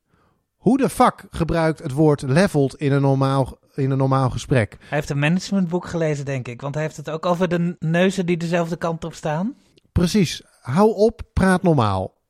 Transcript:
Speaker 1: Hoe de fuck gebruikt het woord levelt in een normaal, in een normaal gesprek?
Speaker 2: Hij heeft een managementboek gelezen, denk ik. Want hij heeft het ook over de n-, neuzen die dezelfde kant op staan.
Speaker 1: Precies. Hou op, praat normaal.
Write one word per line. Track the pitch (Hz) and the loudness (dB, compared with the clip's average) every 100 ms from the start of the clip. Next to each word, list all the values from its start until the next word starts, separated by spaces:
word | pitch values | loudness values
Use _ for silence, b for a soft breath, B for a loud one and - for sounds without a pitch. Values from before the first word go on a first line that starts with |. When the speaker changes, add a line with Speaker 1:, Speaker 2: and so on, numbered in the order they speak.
| _ _ _ _ _ _ | _ _ _ _ _ _
Speaker 1:
Hoe | - 262 | 0 2
de | 226 | 0
fuck | - 247 - - | 4 2 2 -14
gebruikt | - 156 165 160 147 | -6 -2 0 0 -2
het | 151 | -6
woord | 131 156 147 | 2 4 4
levelt | 135 143 196 151 135 - | 2 2 2 2 0 0
in | 147 | 0
een | 139 | 2
normaal, | 139 135 135 135 123 - _ | 2 2 2 0 -2 -6 _
in | - 135 | -4 -2
een | 135 | 0
normaal | 135 135 131 | 2 2 0
gesprek? | 107 - 131 104 - | -2 0 0 0 -6
Speaker 2:
Hij | - 147 | -8 -6
heeft | - | -4
een | 143 | -2
managementboek | 147 180 - 196 175 180 175 | 0 0 0 -2 0 -2 -4
gelezen, | 170 160 143 139 | -4 -2 -2 -4
denk | 135 120 | -6 -8
ik. | 123 | -10
Want | 143 | -8
hij | 143 | -6
heeft | 156 - | -6 -8
het | 151 | -10
ook | 156 180 | -6 -2
over | 175 180 | 0 0
de | 175 | 0
n-, | 170 175 | -2 -4
neuzen | 160 170 190 190 175 | -2 2 2 0 -2
die | 175 | -2
dezelfde | 170 175 165 170 | -2 -2 -2 -4
kant | 170 165 | -6 -6
op | 170 | -10
staan. | - 165 151 202 285 b b _ | -8 -4 -2 -4 -8 b b _
Speaker 1:
Precies. | - 170 214 160 - - _ | 0 2 2 0 -2 -14 _
Hou | - 143 214 190 | -4 2 4 4
op, | 220 - - | 0 0 -6
praat | - 190 180 | 0 2 2
normaal. | 190 151 110 95 92 _ | 2 2 2 0 -6 _